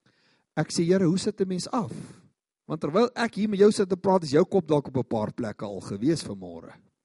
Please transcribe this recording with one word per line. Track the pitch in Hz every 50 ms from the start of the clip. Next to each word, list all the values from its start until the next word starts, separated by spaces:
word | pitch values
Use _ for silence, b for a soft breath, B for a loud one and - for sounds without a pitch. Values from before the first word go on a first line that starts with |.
| _ _ _ _ _ _ _ _ _ _ _
Ek | 156 156 - -
sê, | - 170
"Here, | 165 185 196 196
hoe | 156 185 185
sit | - 214 202 -
'n | 196
mens | 190 185 175 -
af?" | - - 262 190 113 165 - - - - - _ _ _ _ _ _ _ _ _
Want | - 151 156
terwyl | - 147 151 202 247 240 -
ek | 240 233 226 -
hier | 190 208 214
met | 208 185
jou | 202 214
sit | 208 - 202 180
te | 190
praat, | 180 - 196 185 190 165
is | 143
jou | 131 151 185
kop | - - 196 160
dalk | 151 151 147 -
op | 156 131
'n | 131 117
paar | - 120 113 107 -
plekke | - - 120 107 104 - 113
al | 104 101 92
gewees | - - 101 98 113 156 165 - -
vanmôre. | - 104 95 90 87 85 82 - - - - _ _ _ _